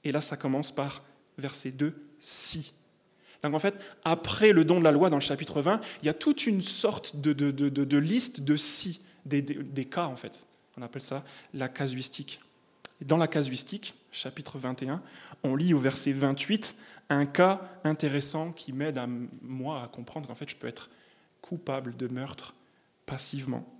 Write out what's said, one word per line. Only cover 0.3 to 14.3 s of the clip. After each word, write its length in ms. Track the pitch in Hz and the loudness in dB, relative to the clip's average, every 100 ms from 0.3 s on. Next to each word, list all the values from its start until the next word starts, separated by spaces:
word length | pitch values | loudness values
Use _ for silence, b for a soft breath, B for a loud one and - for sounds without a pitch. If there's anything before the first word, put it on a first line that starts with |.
| 143 | -2
commence 360 | 139 131 147 | -2 -2 -2
par 300 | - 139 - - _ _ - | -4 -6 -8 -18 _ _ -10
verset 360 | 135 - 131 | -8 -6 -8
deux, « 240 | 131 147 - - - | -2 -4 -4 -20 -10
si ». 520 | - - - 160 - - _ _ _ b b b | 2 4 6 4 -2 -16 _ _ _ b b b
Donc 120 | 151 | -2
en 40 | 151 | 0
fait, 160 | 196 202 B B | 0 -2 B B
après 480 | 165 165 - - 214 | 0 0 0 6 8
le 120 | 180 | 8
don 140 | 156 180 | 8 6
de 60 | |
la 80 | 160 | 8
loi 180 | 147 185 | 6 6
dans 60 | 143 | 4
le 40 | |
chapitre 400 | - 139 151 147 | 0 -2 -2 0
vingt, 200 | 147 220 B B | 2 0 B B
il 40 | 151 | -4
y 20 | |
a 60 | |
toute 320 | - 302 285 240 | 0 2 2 2
une 160 | 196 | 2
sorte 540 | 180 - 214 208 - 147 | 2 2 2 0 -8 -2
de, 160 | 147 | 0
de, 180 | 139 143 | 2 0
de, 180 | 135 143 | 2 0
de, 160 | 139 | 0
de 140 | 135 143 | 2 2
liste 440 | 156 233 - - | 4 2 2 0
de 140 | 139 151 | 0 4
si, 480 | - - 185 165 B B 143 | 6 6 4 -2 B B -2
des, 160 | 143 | -2
des, 120 | 143 | 0
des 300 | 147 135 143 | -8 -6 -6
cas 220 | 131 - 165 | -4 -4 -4
en 100 | 127 | -6
fait. 300 | 110 - - _ _ - | -12 -14 -20 _ _ -14
On 40 | |
appelle 200 | 120 135 | -12 -8
ça 220 | - 139 139 B B | -6 -8 -10 B B
la 160 | 147 127 | -6 -6
casuistique. 720 | 131 139 127 131 - 139 - - _ _ _ - _ | -4 -4 -2 -4 -6 -10 -14 -18 _ _ _ -20 _
Et 20 | |
dans 140 | 139 160 | 0 2
la 100 | 160 | 2
casuistique, 680 | 156 135 127 - 202 - - _ | 0 -2 -4 -8 -10 -12 -16 _
chapitre 460 | - 131 | -10 -10